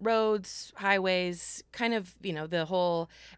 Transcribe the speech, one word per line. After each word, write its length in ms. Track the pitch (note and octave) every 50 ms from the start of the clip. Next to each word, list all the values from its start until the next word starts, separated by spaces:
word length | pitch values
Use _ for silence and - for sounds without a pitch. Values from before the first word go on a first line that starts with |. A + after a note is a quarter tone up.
roads, 720 | G3+ A3+ A3+ A3 A3 A3 G#3+ G#3 F3+ - - - - - -
highways, 880 | - G3+ G3 G3 G3 F#3+ F#3+ F#3 F3+ F3+ F3+ F3 E3+ - - - - - _
kind 200 | - - A#3+ A#3 A#3
of, 200 | G#3+ F#3 F3+ - -
you 100 | - G3
know, 140 | E3 D3+ D#3
the 180 | D#3+ F3 E3+ D#3+
whole 460 | D#3 F#3+ F3+ F3+ F3 E3+ E3 E3 - - - - - -